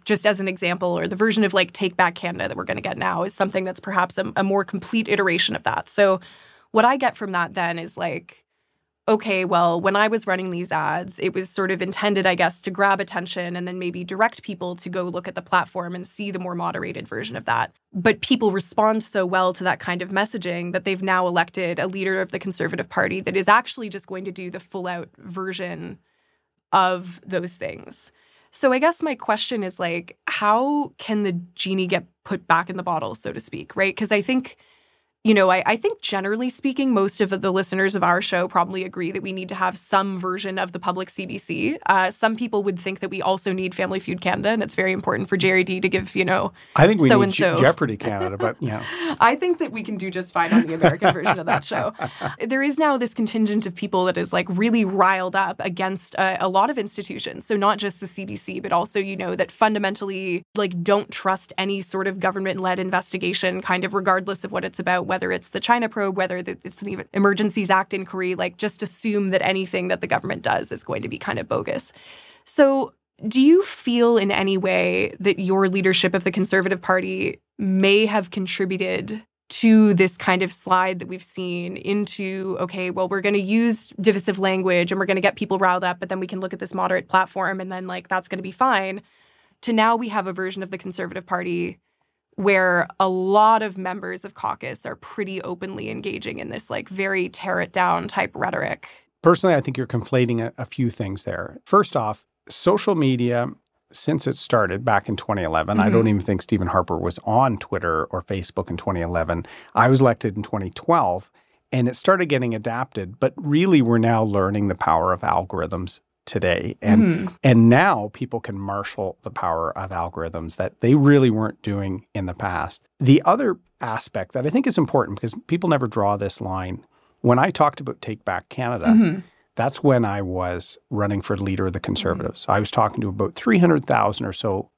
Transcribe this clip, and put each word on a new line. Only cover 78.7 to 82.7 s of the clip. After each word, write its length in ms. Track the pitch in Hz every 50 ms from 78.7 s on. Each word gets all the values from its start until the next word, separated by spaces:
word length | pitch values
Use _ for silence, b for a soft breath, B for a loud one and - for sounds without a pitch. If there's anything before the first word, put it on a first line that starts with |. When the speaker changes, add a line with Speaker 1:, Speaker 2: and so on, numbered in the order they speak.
| 190 185 196 185 185 185 - 202 214 214 - _ _ _ _ -
Speaker 1:
to 440 | - - - 226 220 220 214 208 202
this 240 | 175 190 185 180 -
kind 260 | - - 185 185 190
of 80 | 180
slide 480 | 190 - - 190 185 185 185 190 190 180
that 80 | - -
we've 160 | 185 185 -
seen 540 | - - - 185 180 175 175 175 180 185 -
into, 800 | - 190 202 208 202 - - - 202 190 190 190 190 190 185 -
okay, 320 | 175 175